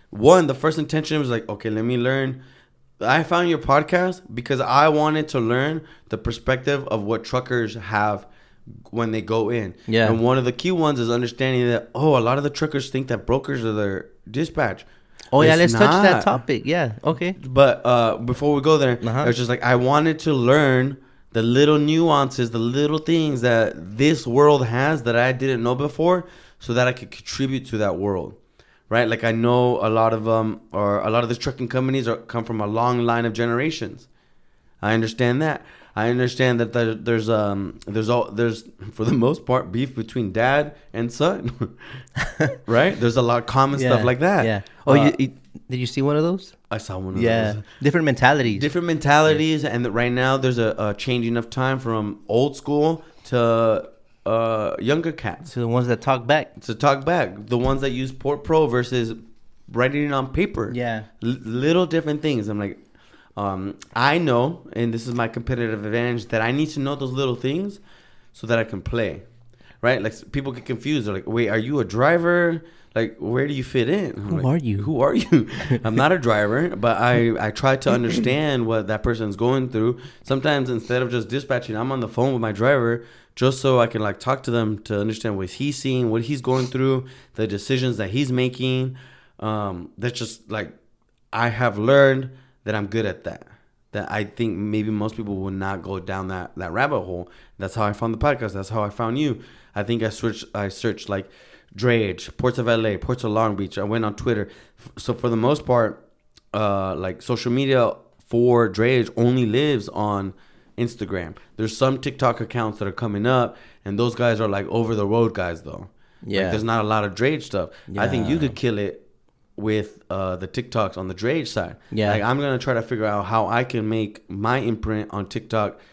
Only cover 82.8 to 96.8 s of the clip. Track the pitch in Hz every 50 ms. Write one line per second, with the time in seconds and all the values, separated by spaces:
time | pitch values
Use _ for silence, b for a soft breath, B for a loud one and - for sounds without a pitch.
82.8 | 117 117 117 117 B B B B B B B - 127 135 131 131 - 135 127 123
83.8 | 117 - - 107 107 101 95 - - 127 139 135 - 127 117 117 110 107 107 104
84.8 | - - 107 101 104 110 107 110 - 110 101 95 95 90 - - 135 147 139 -
85.8 | - 135 127 127 123 113 110 117 113 131 147 131 123 127 131 131 127 127 - 127
86.8 | 131 135 131 131 131 B B B B B _ - 110 101 101 101 - - 135 127
87.8 | 131 127 113 104 104 92 107 135 143 127 127 127 127 127 127 - 131 131 127 131
88.8 | 131 131 131 B B B B B B B B - - 107 107 104 104 98 92 87
89.8 | 85 - - - 113 123 123 - 120 113 - - _ - 110 107 92 76 - _
90.8 | _ _ _ _ _ _ _ _ _ _ - 113 117 117 107 113 123 117 98 104
91.8 | 107 123 139 139 139 135 135 135 131 131 b b b b b b - 107 107 104
92.8 | 101 101 117 113 107 98 87 - - 87 - - - - - _ _ _ _ _
93.8 | _ _ - 104 - - 101 107 101 101 - - 117 110 90 95 104 104 107 107
94.8 | 104 110 107 104 107 110 - - 107 101 101 95 95 98 98 95 98 98 98 87
95.8 | 80 90 98 92 87 101 95 95 95 92 95 92 90 - - - 92 85 85 113